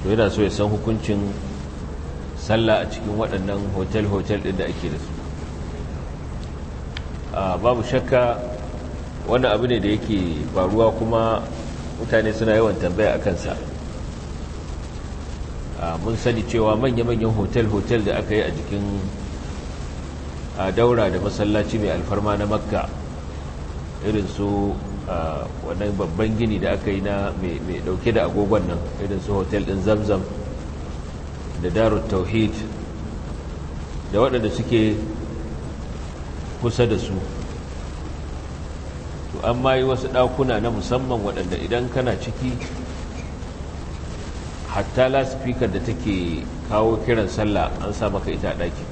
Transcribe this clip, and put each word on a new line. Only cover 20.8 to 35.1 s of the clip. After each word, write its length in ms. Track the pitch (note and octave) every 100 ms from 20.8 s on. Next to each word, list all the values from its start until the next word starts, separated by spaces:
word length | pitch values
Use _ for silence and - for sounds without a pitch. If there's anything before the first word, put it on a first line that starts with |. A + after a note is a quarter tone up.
| A#2+ A#2+ G2+
da 80 | F2+
masallaci 600 | G2 - G#2 G#2+ G#2 A2+
mai 120 | G#2 D#2+
alfarma 400 | F2+ G2+ G#2 G#2
na 60 | G#2
Makka, 440 | G#2 - G2 - - - - - - - - - - - -
irin 240 | G2 G#2+ F#2+
su, 480 | - G2+ G2+ G2+ F#2 - - -
a, 400 | F2 D#2+ D2+ - - -
wannan 300 | F2 G#2 G2
babban 420 | F#2 E2 A2 A2
gini 220 | A#2 G#2
da 140 | E2+ F#2+
aka 160 | -
yi 100 | G2
na 300 | G2 G2+ G2 E2
mai, 180 | F2+ D#2+ F2+
mai 140 | E2
ɗauke 300 | D2+ F2+ -
da 120 | A2+ E2+
agogon 400 | F2+ G2+ G#2+ F2+
nan, 100 | E2 D#2+ -
irin 180 | F#2+ G2
su 80 | F2
hotel 300 | G2+ F2+ G#2
ɗin 180 | F2+ G2
Zamzam 400 | F#2 G#2+ G2 G2 F2 - - - - - - - - - - - - -
da 60 | F2
Darut 340 | F2 A2+ G#2+ -
Tauhid 440 | G2 F2+ A2+ G#2+ - F2 - - - - - - - - - - - - - -
da 80 | G2
waɗanda 320 | C3 B2 A2+
suke 440 | - A2+ A#2 A2 G#2 -